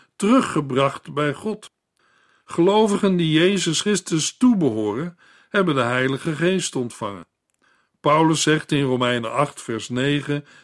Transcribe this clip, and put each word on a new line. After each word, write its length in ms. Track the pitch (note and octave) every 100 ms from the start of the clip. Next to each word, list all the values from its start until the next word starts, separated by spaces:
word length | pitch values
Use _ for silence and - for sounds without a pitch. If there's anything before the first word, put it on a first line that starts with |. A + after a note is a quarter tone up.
| _ -
teruggebracht 1000 | G3 C4 - D#3+ C#3+ C3 C#3 - -
bij 200 | C#3+ D3
God. 380 | C#3+ G#3+ G#3 - _ _ _ _ _ _ _ -
Gelovigen 720 | - F3 G#3 A3 G3+ G3+ F#3
die 160 | E3
Jezus 500 | D3+ F3 G3+ E3+ D#3
Christus 560 | - G3+ - D#3+ - -
toebehoren, 800 | B3+ A3 D3+ A2 G#2 G#2 F3 - _ _ _
hebben 260 | G#3 F3+ C#3
de 60 |
Heilige 540 | A#2+ B2 C3 C3+ - D3+
Geest 400 | E3+ F#3 - C#3
ontvangen. 500 | A#2+ - G#2+ G2 - _ _ _ _ _ _ _
Paulus 420 | D3+ D3+ D#3+ D#3
zegt 300 | - D#3 -
in 120 | D3
Romeinen 500 | C#3 B2+ B2 B2 A#2
acht 280 | A#2+ - -
vers 280 | - A2+ -
negen 560 | B2 C3+ C#3+ C3+ C#3+ - -